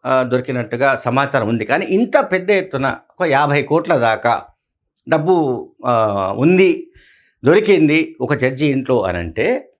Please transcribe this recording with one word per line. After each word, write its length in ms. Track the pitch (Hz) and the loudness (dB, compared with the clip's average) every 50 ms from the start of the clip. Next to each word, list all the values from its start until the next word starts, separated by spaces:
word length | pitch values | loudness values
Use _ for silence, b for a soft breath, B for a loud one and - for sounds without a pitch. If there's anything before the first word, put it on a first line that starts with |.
| _ | _
ఆ, 160 | 127 131 131 | 0 0 0
దొరికినట్టుగా 720 | 127 123 123 127 127 - 127 123 117 - - 120 135 139 135 - - | 0 0 -2 -2 -2 -2 -6 -6 -4 -6 -4 0 0 0 0 0 -2
సమాచారం 440 | 127 117 135 139 139 - 135 113 104 | -2 0 0 -2 0 0 -2 0 0
ఉంది. 160 | 120 113 113 | -2 -2 -2
కానీ 220 | - 135 165 196 | -2 -2 -2 -2
ఇంత 320 | 330 185 196 240 - - 294 | 0 0 0 0 2 0 0
పెద్ద 320 | - - 185 185 180 190 | 0 2 -2 -4 0 0
ఎత్తున 460 | 208 190 185 190 - 180 139 135 - - _ _ | 0 0 0 -4 -6 -4 -2 -4 -4 -6 _ _
ఒక 160 | _ _ 185 | _ _ -2
యాభై 360 | 165 139 135 151 143 143 147 | 0 2 2 2 2 0 0
కోట్ల 340 | 131 - 147 165 - - 170 | 0 0 0 -2 0 0 0
దాకా 480 | 131 117 113 110 107 - 120 117 85 - - _ _ _ _ _ _ _ _ _ _ _ - | 2 2 0 0 0 0 -2 -2 -2 -4 -12 _ _ _ _ _ _ _ _ _ _ _ -2
డబ్బు, 600 | 160 160 151 175 185 175 156 135 123 110 - - _ _ - | -2 0 2 2 2 2 2 0 -2 -4 -8 -14 _ _ -4
ఆ, 280 | 123 120 113 110 107 101 101 95 95 101 | 0 0 2 2 0 0 -2 -4 -4 -2
ఉంది. 500 | 107 131 165 185 185 190 180 165 - - - b b b b b b b b b b - | 0 2 4 4 6 4 4 2 -2 -6 -16 b b b b b b b b b b 2
దొరికింది 720 | 131 165 208 214 208 202 165 156 147 151 160 160 160 - _ | 4 4 4 4 4 4 4 4 2 2 0 -2 -4 -6 _
ఒక 140 | 127 113 151 | -4 -4 -2
జడ్జి 320 | - 127 127 131 127 151 | 0 -2 -2 -2 0 -2
ఇంట్లో 360 | 147 139 135 131 - 131 117 | 0 0 -2 -2 0 0 0
అనంటే 680 | 98 95 87 87 85 82 80 - 127 190 247 277 - _ _ _ | 0 -2 -4 -4 -6 -8 -4 -4 -2 -2 -2 -4 -6 _ _ _